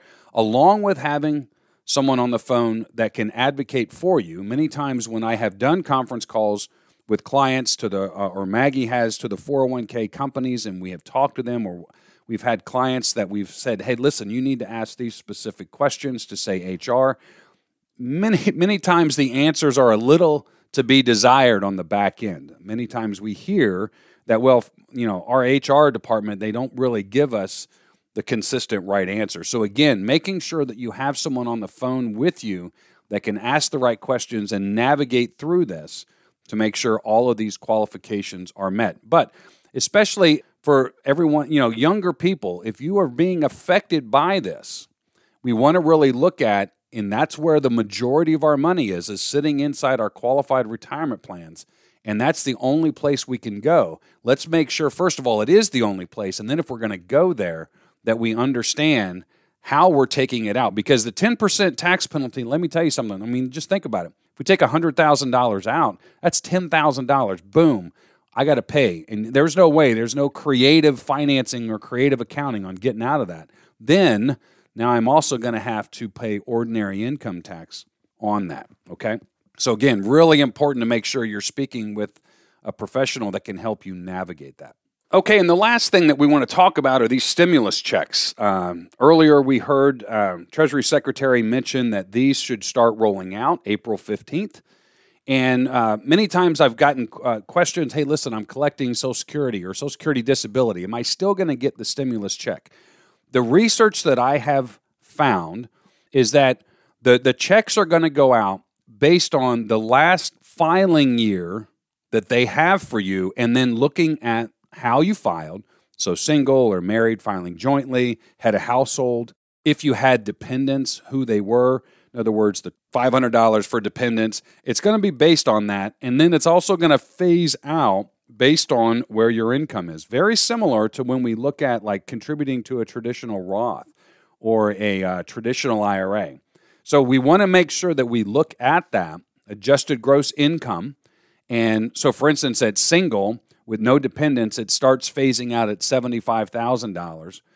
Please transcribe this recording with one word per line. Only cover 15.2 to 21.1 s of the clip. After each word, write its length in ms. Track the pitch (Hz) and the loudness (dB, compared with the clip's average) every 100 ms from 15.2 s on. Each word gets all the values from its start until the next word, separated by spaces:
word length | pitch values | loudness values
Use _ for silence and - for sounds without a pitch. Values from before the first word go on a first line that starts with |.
| - 101 110 - 92 | -16 -12 -12 -14 -18
questions 540 | - 143 - 139 123 - | -2 -2 0 -8 -8 -10
to, 100 | 101 | -10
say, 260 | - 92 | -4 -4
H 280 | 92 90 - | -4 -8 -2
R." 280 | 123 131 127 _ _ _ _ _ _ _ _ | 2 2 0 _ _ _ _ _ _ _ _
Many, 540 | 123 156 214 202 202 | -6 -2 0 0 0
<laughs> 20 | |
many 260 | 156 185 202 | 0 0 0
times 360 | - 170 160 143 | 2 2 2 2
the 160 | 131 | 0
answers 460 | 131 151 147 151 127 | 2 0 2 0 4
are 140 | 123 | 4
a 60 | 107 | 4
little 480 | 120 165 170 147 - _ _ | 4 4 4 0 -4 _ _
to 100 | - | -4
be 180 | 120 135 | 2 4
desired 640 | 123 | 4